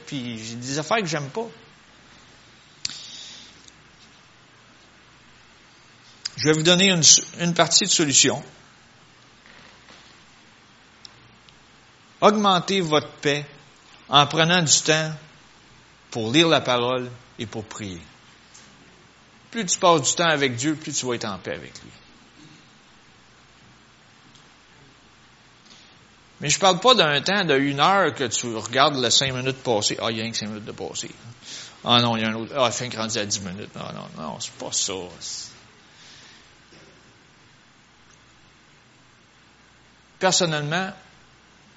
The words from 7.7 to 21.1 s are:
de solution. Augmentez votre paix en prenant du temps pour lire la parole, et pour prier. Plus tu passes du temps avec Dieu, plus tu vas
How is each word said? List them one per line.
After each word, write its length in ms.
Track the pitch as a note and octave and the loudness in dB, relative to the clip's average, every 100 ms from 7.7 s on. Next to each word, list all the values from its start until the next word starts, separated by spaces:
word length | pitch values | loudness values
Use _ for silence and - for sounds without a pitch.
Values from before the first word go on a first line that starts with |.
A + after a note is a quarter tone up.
| - | 2
de 60 | G3+ | 2
solution. 520 | - D3+ A#2+ C3+ B2 - - - - - - - - - - - - - - - - - - - - - - - - - - - - - - - - - - - _ - - | 2 4 4 4 2 -6 -20 -20 -20 -20 -20 -20 -20 -20 -20 -20 -20 -20 -20 -20 -20 -20 -20 -20 -20 -20 -20 -20 -20 -20 -20 -20 -20 -20 -20 -20 -20 -20 -20 -20 _ -20 2
Augmentez 580 | F#3+ G#3+ G3+ F#3 - G3 | 4 4 4 2 2 0
votre 300 | E3 D3+ C#3 | 2 0 0
paix 360 | - D3 C#3+ D3 - - - - - - | -4 -2 -2 -4 -16 -20 -20 -20 -20 2
en 180 | C3+ C#3+ | 4 4
prenant 360 | D#3 D#3+ F3+ | 4 4 4
du 200 | D#3+ - | 4 2
temps 300 | - D#3 D#3 D#3 - - - - - - - - - | 2 2 0 -8 -16 -20 -20 -20 -20 -20 -20 -20 -10
pour 200 | A#2+ A2 | -6 0
lire 160 | C#3 E3+ | 4 4
la 140 | D3 | 4
parole, 500 | B2+ B2 A#2+ B2+ B2 A#2+ - - | 2 0 0 -2 -6 -14 -18 -14
et 60 | A2+ | -10
pour 160 | A2+ G#2 | -10 -12
prier. 360 | - G#2 F2 D2+ - - - - - - - - - - - - - - | -12 -12 -12 -16 -20 -20 -20 -20 -20 -20 -20 -20 -20 -20 -20 -20 -20 -12
Plus 160 | A#3 F#3 | -6 -4
tu 140 | - | 2
passes 220 | F#3 E3 | 4 4
du 100 | C3 | 2
temps 160 | - E3+ | 0 0
avec 260 | D3+ C#3 A#2+ | 2 0 0
Dieu, 200 | D3 D3+ | -4 -4
plus 180 | D#3 | -6
tu 120 | C#3+ | -6
vas 80 | B2+ | -4